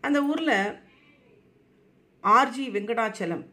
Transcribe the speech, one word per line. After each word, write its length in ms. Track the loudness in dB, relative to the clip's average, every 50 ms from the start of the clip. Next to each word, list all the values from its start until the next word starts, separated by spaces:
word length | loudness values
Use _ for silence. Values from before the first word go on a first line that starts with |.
அந்த 220 | -2 0 0 0 2
ஊர்ல 600 | 0 -2 -2 0 0 0 0 0 -2 -6 -10 -18 -20 -20 _ _ _ _ _ _ _ -20 _ _ _ _ _ _ _ _ _ _ _ _ _ _ _ _ _
ஆர் 300 | 2 4 6 6 6 4
ஜி 200 | 0 -6 -8 -4
வெங்கடாச்சலம் 760 | -4 -6 -4 -2 -2 -2 -2 -2 -4 -6 -6 -6 -6 -6 -8 -10